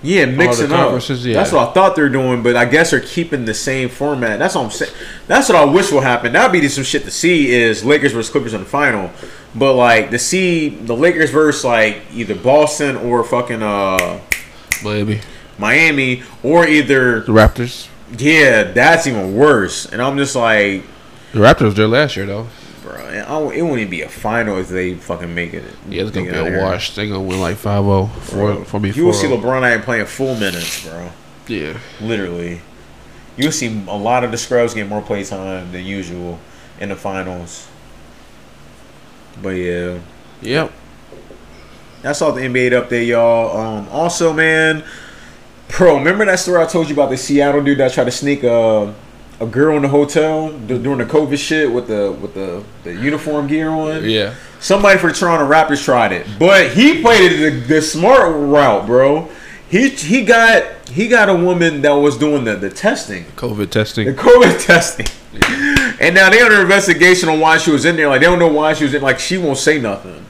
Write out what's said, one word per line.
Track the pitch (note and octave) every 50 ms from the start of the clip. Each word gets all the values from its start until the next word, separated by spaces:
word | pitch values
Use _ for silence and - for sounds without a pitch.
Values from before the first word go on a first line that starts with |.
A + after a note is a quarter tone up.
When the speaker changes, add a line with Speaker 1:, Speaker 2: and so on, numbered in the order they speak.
Speaker 1:
Yeah, | - C#3 F#3 G3
Speaker 2:
All | D#3 B2+
the | B2+ C3+
Speaker 1:
mixing | E3+ F3 A#2+ A#2 D3+
up. | C#3
Speaker 2:
conferences, | D3+ E3+ - B2+ - B2 A#2+ - C#3 B2 A#2+
yeah. | B2+ A2+
Speaker 1:
That's | G2+ F#3+ -
what | - C#3+ B2 A#2
I | -
thought | F#3 F#3+ F#3+ F#3
they're | E3 D3+ C#3
doing, | B2 C3+ C3 B2+ B2+ A#2+ A2+
but | A#2+ A#2+
I | A#2+ A#2+
guess | A#2+ B2+ D#3 E3+ E3
they're | D#3 C3
keeping | A#2 - - E3+ E3+ E3 - C3+ A#2+
the | A2 G#2+
same | - - C#3+ C3 C3 C3 B2
format. | B2 - C#3 D3 D3 C3 A#2+ A2+ G#2 G2+
That's | C#3+ F#3 -
what | F#3 B2+
I'm | A2+
saying. | - - - - - - - - - - - -
That's | E3+ B3 C#4 -
what | G#3 E3+
I | D3+
wish | C#3+ C#3+ F#3 F#3+ F#3+
will | D3 C#3
happen. | C3+ B2+ B2 A#2+ - A#2+ A#2+
That'd | E3+ A#3+ B3+
be | F#3 F#3 D3 C#3
some | - - C3+
shit | - - D3 -
to | -
see | - - - E3+ F3+ D#3+ C#3+ B2+
is | B2 B2 A#2 A2+ G#2+ G#2 G2+
Lakers | B2 D3 D3 - C#3 A2
versus | A#2 A2 -
Clippers | - D3 C3+ A#2 A2
in | G#2
the | F#2+ -
final. | - C#3 D3 C#3 A#2 G#2 F#2+ F2 - - - - - - - - -
But, | A2+ C3 C#3 C3+
like, | B2 A#2+ A#2+ A#2 A2 G#2 -
to | G#2+ B2
see | - - - F#3 F#3 F3+ F3 E3 D#3 D3
the | - - G#2+ A2+ A#2+
Lakers | A#2 D3 F3 E3+ D#3 D#3 C#3+
versus, | A#2+ D3+ D#3 D3+ C#3+ - -
like, | C3 A#2 A2+ A2 G#2+ G2+ - - - -
either | A2+ A#2 G2+ G#2
Boston | F2+ - B2 C3+ D3+ D3+ D3 - - D3+ C#3 C3+ A2+
or | A2 A#2+ A#2+ B2 A2+
fucking, | - C3 B2 B2 A#2+ A#2+ A2 A2
uh, | G#2+ G#2 G2+ G2 F#2+ F#2+ F#2 F2+ F2 F2 F#2 - - - - - - - - - - - - -
Speaker 2:
Miami. | G#2 G#2 G#2+ G#2 G#2+ G#2 G#2+ - - - - - - - -
Speaker 1:
Miami, | G2+ G#2+ A#2+ D3 E3 E3 D#3 C#3 C3+ B2+ B2+ B2 B2+ - - - -
or | C3 D#3 E3+ E3+ D#3
either | D#3 D3+ C#3+ A#2 C#3 C3+ B2+ B2 A#2+ A2
Speaker 2:
The | G#2+ -
Raptors. | A2 A2 G#2+ G#2+ - - A#2+ B2 - - - - - - - - A#2+ A2+
Speaker 1:
Yeah, | B2+ D3 D#3+ D#3+ D3 C3+ A#2+ A2 G#2
that's | F#2 F#2 A#2 B2 D#3 E3 E3 E3 C#3+
even | B2 G#2+ F#2+ F#2 G2
worse. | G#2+ C3+ D3+ C#3+ A2+ G2 F2 - - - -
And | - G#2+
I'm | B2 C3+ C#3 C#3
just | C#3 C3+ -
like | C3 A#2 A2+ A2 G#2+ G#2 G2+ G2 F#2+ F#2+ - - - - - - - - - -
Speaker 2:
The | A2+
Raptors | G#2 A#2+ D3+ - B2
were | G#2+
there | G2+ G2+ G#2+ A2
last | A2+ C3 D3+ C#3 -
year, | - G2 G2
though. | G2 G#2 A2+ A#2 - - - - - - -
Speaker 1:
Bro, | - - - - -
it, | - G2+
I, | - - C#3+ D#3
it | D#3 C3+ - C#3 E3+
wouldn't | E3+ C#3+ A#2+
even | A2 G2
be | F2 D#2+ D2+
a | D2+
final | - - - G#2+ A2 A#2 A#2 G#2+ G2+ F#2
if | F#2 E2
they | F#2 F#2 F#2 F#2 F2+
fucking | E2+ - - F#2 - F2+ E2+ E2+
make | E2+ F2 E2+ E2
it. | E2 - - - - - -
Speaker 2:
Yeah, | - F2 F#2+
it's | G#2+
gonna | G#2 G2+ F#2
Speaker 1:
Make | F2+ F2+
Speaker 2:
be | F2
Speaker 1:
it |
out | D#2+ E2
Speaker 2:
a |
Speaker 1:
here. | F#2 F#2+
Speaker 2:
wash. | F#2+ F#2+ F#2 E2+ - - -
They | G2 G#2 G#2+
gonna | G2+ F#2+ F#2+
win, | F#2 F#2 F#2+
like, | F#2 E2+ F#2
five | G2+ - G2+ G2+ G2+ G2
oh, | G2+ G2 F#2+ F#2+ G#2+
four, | A2+ - - - - G2+ G2+ G#2+ G2+
Speaker 1:
Bro, | - F#2+
Speaker 2:
for | - - G2+
me, | G#2 G2
Speaker 1:
you | G2+ C3+ E3
will | F3 F3
see | D#3+ - D3
Speaker 2:
four | C3 A2+
oh. |
Speaker 1:
LeBron | G2+ A#2+ C3 C3 B2+ A#2+ A#2+
ain't | A2+ G#2
playing | G#2+ A#2+ A2+ G#2
full | G2 - - C#3 C3+ C3
minutes, | A2+ G#2 G2 F2+ F2 E2+ E2 - - - E2
bro. | D#2+ E2+ F2 F2 F2+ - - - - - - -
Speaker 2:
Yeah. | A#2 G2 D2+ D2+ D#2+ A2+ - - - -
Speaker 1:
Literally. | G#2 A2 A#2 G#2+ G2 F2+ F2 F2 E2+ F2 F2 E2+ E2+ - - - - - - - - - - - - - - -
You'll | C3 D3+ D#3+
see | - C3+ A#2 A2 G#2+ G2 F2+
a | F#2+ G#2
lot | G2+ A2+ A#2+ B2+ B2
of | A#2
the | A2 A2+
scrubs | - - C3 A#2+ A#2+ A#2 A2+
get | A2 G#2 G2
more | G#2 G#2
play | G#2 - A2+ G2+ G2
time | G2 G2+ F#2+ F#2+ F#2+ F#2+ F#2 F2+ F2
than | F2+ F2+ F#2
usual | F#2+ G2 G2 F#2 E2+ F2 F2+ F2 F2 E2+ E2 - - - - - - - -
in | - G2+
the | G2
finals. | F#2 - G2+ G2 F#2+ F#2 F#2 F2+ F2+ F2 E2+ - - - - - - - - - - - - - - - - - - - - - - - - - - - - - - - - - - - - - -
But, | F#2+ G2
yeah. | F#2 F2+ F2+ F2+ F2 F2 F2 F2+ F2+ F2+ F2 F2 - - - - - -
Speaker 2:
Yep. | - G#2+ B2+ D3+ D#3+ - - - - - - - - - - - - - - - - - - - - - - - - - - -
Speaker 1:
That's | - C3 D3 -
all | E3 D3+ C3
the | B2+ C3
N | C3 B2
B | B2+ B2+ B2
A | B2 B2
update, | A#2+ - B2 A#2+ A#2 A#2
y'all. | A#2+ A#2 A#2 A#2 A#2 A#2 A2+ A2 - G#2+
Um, | A2 A2+ A2 G#2+ G2+ -
also, | - C#3 D#3+ E3+ E3+ - E3+ E3
man, | D#3 D3+ D#3+ D#3+ D#3+ D#3+ D#3+ D#3+ D#3 D#3 D3+ - - - - - - - - - - - - - - - - -
bro, | - - F#3 F3 D3+ C#3
remember | C3+ D#3+ F#3 G#3 G#3+
that | G3+ F#3 F3+
story | - F3 F3+ F3 E3
I | -
told | - F3 D#3+ D3
you | D3
about | C#3+ C#3+ C3
the | B2+ C3
Seattle | - - D3 C#3+ C#3+ C#3+ C#3+ D3 C#3+
dude | C#3 C#3+ C3+
that | C#3 B2+ -
tried | - B2+
to | A#2+
sneak | B2 - - C#3 C#3+ C#3 C3
a, | A#2+ A#2 A#2 A2+ A2+ A2 G#2+ G#2 G2+ G#2 - - - - - - - - -
a | A2+
girl | A#2 G#2+ A#2+ C3+ D#3 D#3
in | D3
the | C#3 C#3
hotel | C3+ D3 D3 C#3+ - E3 D3+ D#3 D#3 D#3 D#3 D#3
d-, | D3+ D3 A2+ G#2 B2+ B2
during | A#2 C3+ C#3+ B2+
the | A#2+
covid | A2 - D3+ D#3 C#3 C#3 C#3
shit | - - D#3+ D#3 D3+ C3+
with | A#2 B2 A#2 -
the, | A2 G#2 G2+ G2 F2 -
with | - G2+ -
the, | F#2+ G2 F#2 F2 F#2+ G#2 - - - -
the | E2+ F2
uniform | F#2 A#2 C#3 D3 D3+ D3+ D#3 D3+ D3 C#3+ C#3
gear | D3+ D#3 D#3+ D#3
on? | D#3+ D#3+ D#3 D#3 D#3 D#3+ G#2+ G#2+
Speaker 2:
Yeah. | A2 G#2+ G2+ G2+ A#2+ - - - - -
Speaker 1:
Somebody | - - F#3+ G3+ G3+ G3+ F#3+ F#3
for | - E3+
Toronto | D#3+ - F#3+ F3 E3+ E3 C#3+ C3+
Raptors | D3+ D#3+ D#3 - C#3+ C#3 -
tried | - C3+ A#2+ A2+ G#2 F#2+
it, | F2 - - G#2 G#2
but | D#3 F3+ G3 F#3+ F3 -
he | A#2 E3+ B3 D4 D#4+ -
played | - A#3 A#3 G#3+ F#3 F3 E3
it | D3+ D3+ D#3 C#3 B2 A#2+ A#2+
the, | D#3
the | D#3
smart | D3+ - - D#3 E3+ G#3 C4 C4 G#3 E3+ D#3+
route, | D3 D3 C#3+ C#3+ D3 C#3 C3 G#2+ G2 F#2+
bro. | G#2 A#2+ B2+ C3+ C#3 C#3+ D#3 E3+ - - - - - - - - -
He, | - F#3+ B3+ C#4
he | C4 - - D3 G3+ C4+ A#3
got, | F#3+ A#3 A3+ A3+ A#3 A3+ F#3 - - - - - -
he | B2 D3+ G#3+ A#3
got | A#3+ A#3 G#3+ G3
a | F#3+
woman | E3+ F3 F3+ F3+ F3 E3+ E3 D#3 C#3+
that | C#3 D3
was | C#3+ C#3+ C#3+ D3 C3 A#2
doing | C#3+ D3+ D3 C#3+ B2
the, | A2+ G#2
the | F#2+ F#2+ G2
testing. | - - - G#3 B3+ - - - G2+ F2+ E2 - -
Speaker 2:
covid | - - A#2+ A2 G#2 G#2 F#2+
testing. | - A2 G#2+ - - - G#2+ B2
Speaker 1:
The | C3+
covid | - - - A#3+ B3 B3 F#3 - - -
testing. | - F3 E3+ - - - - - - - - - - -
Speaker 2:
Yeah. | G#2 - - B3 C#4 C#4 C#4+ C#4+ C#4 C4 A#3+ G#3+ -
Speaker 1:
And | - D#3+ E3+
now | F#3+ F#3+ F#3+
they | G3 A3+
under | B3 A3+ G#3+ G#3
investigation | F#3+ F3 G3 G3+ F#3+ G3 E3+ D3 E3+ F3+ F#3 F3+ F3+ E3
on | D#3 D#3
why | D#3+ D#3+ D#3+ D#3
she | - F3
was | D3+ C#3 A2+
in | E3 E3+
there. | D#3+ D#3 D3
Like, | C3+ C3
they | C#3+ E3+
don't | F3+ F3
know | E3+ E3
why | D3+ D3 D#3 D#3 D#3
she | D3+ D3+
was | C#3 B2+
in. | D3
Like, | C#3 C3+ C3 -
she | - - F3+ F#3+
won't | F3 D3+ C3+ -
say | - - D#3 D3+
nothing. | B2 G#2+ G2 G2 - F#2+ E2+ D2+ - -